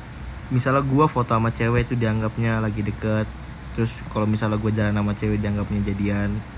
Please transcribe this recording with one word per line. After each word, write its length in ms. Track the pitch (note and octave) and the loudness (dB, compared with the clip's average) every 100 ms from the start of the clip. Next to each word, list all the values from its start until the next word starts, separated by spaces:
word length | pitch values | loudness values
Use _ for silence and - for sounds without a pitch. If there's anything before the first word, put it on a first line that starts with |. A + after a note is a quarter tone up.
| - - - - - | -14 -12 -12 -12 -2
misalnya 340 | B2+ C3 C#3 | 0 2 2
gua 240 | C#3 C3+ D#3 | 4 4 4
foto 260 | B2+ A#2+ | 2 2
sama 160 | A2+ A2+ | 2 2
cewek 380 | - A#2 A#2+ A#2+ | 2 2 2 2
itu 60 | |
dianggapnya 680 | B2 A2+ A2 A2 A#2 A2+ A2 | 0 2 2 0 0 0 2
lagi 220 | A2 G#2+ | 0 0
deket. 420 | G#2 G#2 A2 G#2+ G#2+ - - - - | -2 -2 0 0 -2 -6 -12 -14 -8
Terus 160 | - A2+ - - | -2 -2 -2 -6
kalau 180 | A2 G#2+ | -2 0
misalnya 300 | G#2+ A2 G#2+ | 2 0 0
gua 120 | G#2+ | 0
jalan 240 | G#2+ G#2 | 2 2
sama 200 | G#2 G#2 | 2 0
cewek 240 | G#2 A2 G#2 | 0 0 0
dianggapnya 420 | G#2 G#2 G2+ G#2 G2+ | 0 0 0 0 0
jadian. 420 | G2 G2+ G2+ G2+ G#2 - | 0 0 0 0 -2 -6